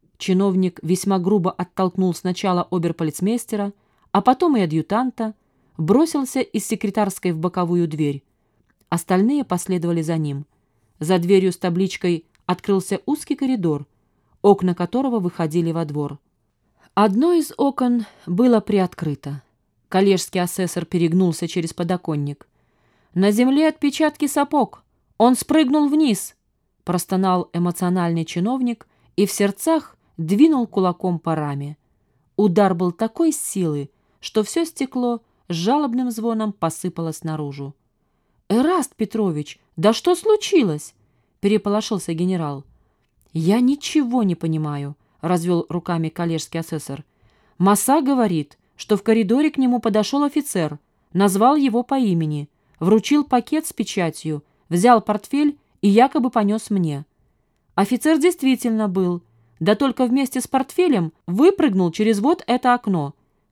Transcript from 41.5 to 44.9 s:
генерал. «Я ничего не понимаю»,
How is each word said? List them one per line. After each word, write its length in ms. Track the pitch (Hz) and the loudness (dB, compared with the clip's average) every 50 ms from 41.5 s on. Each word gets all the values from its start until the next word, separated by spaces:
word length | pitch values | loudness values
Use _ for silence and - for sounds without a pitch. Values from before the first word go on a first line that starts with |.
| 214 208 - 208 202 214 214 - 226 180 - - 165 | 2 2 0 0 -2 -2 -2 -2 -4 -6 -4 -4 -4
генерал. 500 | 156 175 185 190 175 160 147 143 135 - _ _ _ _ _ _ _ _ _ _ _ _ _ - | -2 -2 -2 -2 -2 -4 -6 -8 -10 -14 _ _ _ _ _ _ _ _ _ _ _ _ _ -6
«Я 260 | 165 156 175 202 240 | -2 0 2 2 4
ничего 640 | 247 254 285 294 - - - 311 285 233 240 254 | 4 2 0 0 -2 -2 0 0 0 0 0 0
не 140 | 220 190 170 | 0 0 -2
понимаю», 600 | - - 165 160 156 151 147 147 143 143 143 | -2 -2 -2 -2 -2 -2 -4 -6 -6 -8 -10